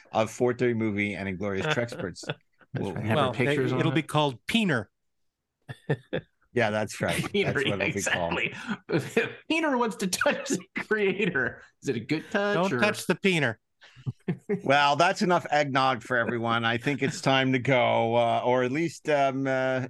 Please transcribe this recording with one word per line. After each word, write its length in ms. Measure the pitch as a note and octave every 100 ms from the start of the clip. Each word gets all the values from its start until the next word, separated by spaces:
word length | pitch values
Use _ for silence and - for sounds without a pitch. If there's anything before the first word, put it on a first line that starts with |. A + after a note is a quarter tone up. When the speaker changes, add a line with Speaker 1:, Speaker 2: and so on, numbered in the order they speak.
| -
Speaker 1:
of 180 | G2 A2
four 220 | - B2
thirty 200 | A#2+ B2
movie 420 | A2+ A2 G2+ G#2 F#2
and 120 | G2
Inglorious 380 | F2+ G#2 F#2+ F#2+
Trexperts. 580 | G2+ A#2 - F#2 D#2+ -
Speaker 2:
That's 120 | - _ _ _ -
Speaker 1:
We'll 140 | G#2+
Speaker 2:
right. 100 | F#2
Have 120 | G#2 A#2
Speaker 3:
Well, 100 | C3
Speaker 2:
our 60 |
pictures 380 | B2 B2+ C#3+ B2+
Speaker 3:
they, 20 |
Speaker 2:
on 60 | B2+
Speaker 3:
it'll 100 | D3+
Speaker 2:
it? 40 | C3+
Speaker 3:
be 60 |
called 360 | D3 D3+ D3 B2 -
Peener. 380 | A3+ G3+ C3 G2+ _ _ _ _ _ _ _ - - - D3 - E3+ - _ _
Speaker 1:
Yeah, 160 | A#2+ A2+
that's 320 | G#2+ G#2+ -
right. 140 | G2 E2+
Speaker 2:
<laughs> 100 | -
Peener, 200 | G3+ F#3
Speaker 1:
That's 20 | -
what 120 | -
it'll 100 | G2
be 220 | - G2+
called. 380 | - - E2+ -
Speaker 2:
exactly. 140 | A2+ - - G#3 -
<laughs> 640 | D#3+ C3 - D#3+ - -
Peener 260 | D#4+ D#4+ B3+
wants 180 | A#3 F#3
to 100 | F#3+
touch 400 | - D4 C4+ -
the 100 | F#3 - - -
creator. 760 | G#3+ G3 F#3+ G#3 C#3 A#2+ - - _
Is 80 | C3+
it 60 | A#2+
a 40 |
good 240 | - D3+ -
touch 220 | G3+ G#3
Speaker 3:
Don't 180 | G3+ F#3+
Speaker 2:
or 60 | C3
Speaker 3:
touch 280 | G#3 - -
the 80 | E3+
Peener. 400 | G3 F3 C3 G#2+ _ _ - - - - - - - G3+
Speaker 1:
Well, 320 | G3 C#3 C#3+ C#3+
that's 260 | F3 G3
enough 240 | F3+ E3+ -
eggnog 520 | D3 D3 C3+ C3 B2+
for 140 | - B2
everyone. 480 | A2 A#2 A#2 A#2 A2+
I 120 | A#2
think 240 | C#3+ C#3
it's 200 | C3+ -
time 300 | - C3+ C3
to 60 | C3
go, 560 | B2 C3 A#2 A2+ A2+ A#2
uh, 260 | A#2 A2+ A2
or 180 | B2+
at 80 | B2+
least, 380 | C#3+ E3 - -
um, 380 | C#3+ C#3 C3 C3+
uh, 400 | C3 C3 C3 B2+